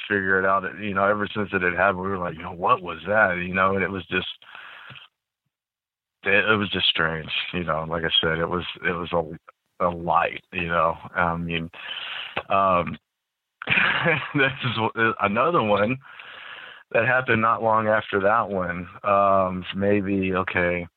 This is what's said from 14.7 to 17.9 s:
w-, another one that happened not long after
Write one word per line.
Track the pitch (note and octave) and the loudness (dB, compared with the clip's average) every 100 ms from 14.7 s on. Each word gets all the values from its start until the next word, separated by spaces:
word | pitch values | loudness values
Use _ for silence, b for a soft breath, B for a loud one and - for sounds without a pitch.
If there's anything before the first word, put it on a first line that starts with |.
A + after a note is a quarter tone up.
| G#2+ | -2
w-, | A2 A#2 A2+ A2 | -2 0 0 2
another | G2+ A2 D3+ E3+ | 0 2 2 2
one | A2 G2+ G#2+ C3+ B B B B B B B B - | 2 2 2 -2 B B B B B B B B -2
that | B2 A2+ | 0 2
happened | B2+ C3 A2+ | 2 2 2
not | A2+ G#2 | 2 2
long | A2+ A2 | 2 2
after | G#2+ | 4